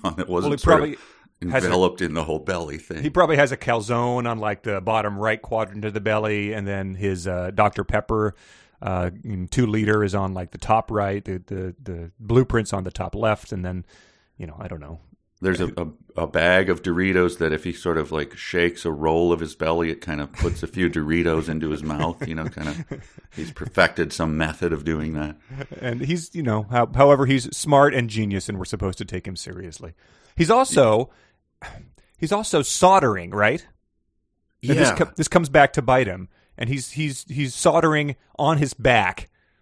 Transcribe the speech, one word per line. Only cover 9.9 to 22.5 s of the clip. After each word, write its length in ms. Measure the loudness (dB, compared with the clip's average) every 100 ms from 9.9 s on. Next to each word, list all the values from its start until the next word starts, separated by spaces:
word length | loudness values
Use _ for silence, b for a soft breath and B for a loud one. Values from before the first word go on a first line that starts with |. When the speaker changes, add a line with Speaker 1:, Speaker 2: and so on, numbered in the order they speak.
| 2
Speaker 2:
is 100 | 2
on, 200 | 0 -2
like, 180 | -6 -10
the 60 | -8
top 340 | 0 0 2
right. 320 | -2 -2 -4
The, 180 | -6 -10 -8
the, 280 | -8 -8 -10
the 300 | -12 -10 -12 -12
blueprint's 540 | 2 2 4 0 0
on 100 | -4
the 80 | -6
top 240 | -8 -8 -2
left, 360 | -2 -2 -4
and 100 | -8
then, 220 | -6 -8 -10 b b b b -16
you 100 | -16
know, 80 | -14
I 80 | -12
don't 100 | -12
know. 180 | -14 -18 _ _ _ -4
Speaker 1:
There's 200 | -2 0
a, 60 | -2 -4
a, 460 | -8 -12 _ -6
a 40 | -2
bag 420 | 2 4 4 4
of 120 | 0
Doritos 540 | 0 0 2 4 2 0
that 160 | -2
if 100 | -2
he 80 | -6
sort 260 | -6 -2 -2
of, 140 | -2
like, 240 | -6 -8 -12
shakes 480 | -4 0 0 0
a 80 | -6
roll 400 | -2 2 4 4
of 80 | 2
his 160 | -2 -4
belly, 340 | -2 0 -2
it 120 | -4
kind 180 | -8 -8
of 140 | -8
puts 300 | -2 -2 -2
a 40 | -8
few 220 | -2 0
Doritos 580 | 0 0 0 2 0 -2
into 220 | -4 -4
his 120 | -4
mouth, 460 | -6 -4 -4 -4 -8
you 80 | -8
know, 100 |
kind 180 | -8